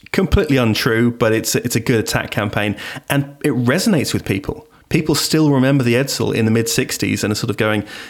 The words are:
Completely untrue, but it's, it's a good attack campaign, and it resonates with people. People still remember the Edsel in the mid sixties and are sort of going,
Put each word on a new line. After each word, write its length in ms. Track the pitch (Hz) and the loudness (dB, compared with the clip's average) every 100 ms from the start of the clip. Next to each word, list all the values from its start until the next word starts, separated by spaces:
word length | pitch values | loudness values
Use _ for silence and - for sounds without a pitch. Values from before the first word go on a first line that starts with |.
| - | -6
Completely 440 | - 190 202 - 131 | -2 2 2 2 2
untrue, 540 | 113 107 127 113 120 | 2 2 0 2 2
but 240 | 120 110 | 2 2
it's, 200 | 110 - | 2 0
it's 220 | 127 - 117 | -2 0 -2
a 40 | |
good 200 | 117 117 | 2 0
attack 300 | - 117 - | 0 -2 -4
campaign, 440 | - 101 110 104 98 - - - | -4 -2 -2 -2 -4 -8 -10 -4
and 260 | 143 143 - | -2 -2 -2
it 80 | 151 | -2
resonates 640 | 123 120 165 233 165 - | 0 2 2 2 2 0
with 100 | 98 | -2
people. 420 | - 98 - - - _ - | -2 -4 -4 -10 -12 _ -2
People 280 | 160 160 147 | 0 2 0
still 340 | - 156 151 | 0 2 4
remember 320 | 139 131 143 | 4 4 2
the 120 | 120 | 2
Edsel 380 | 120 139 - 107 | 2 0 -2 -2
in 120 | - | 0
the 80 | 110 | 2
mid 160 | 117 117 | 2 0
sixties 560 | - 123 - 104 104 | -2 -2 -2 -2 -2
and 80 | 104 | -2
are 20 | |
sort 160 | 107 110 | -2 -4
of 60 | 101 | -2
going, 260 | 107 107 101 - | 0 -2 -4 -12